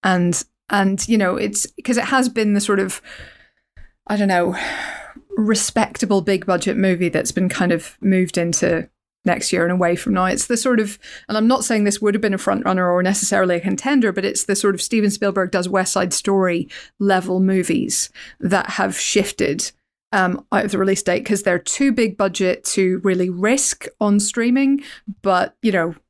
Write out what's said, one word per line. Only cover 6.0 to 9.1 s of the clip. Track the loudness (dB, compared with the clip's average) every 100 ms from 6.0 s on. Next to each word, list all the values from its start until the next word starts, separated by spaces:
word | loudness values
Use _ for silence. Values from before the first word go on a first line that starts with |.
| 0 0
big | 2 -2 0
budget | -2 0 0
movie | 2 2 0
that's | 0 -2
been | -2 -2
kind | 0 0
of | 0 -4 -4
moved | 2 2 2 0
into | -2 0 0 0 -4 _ _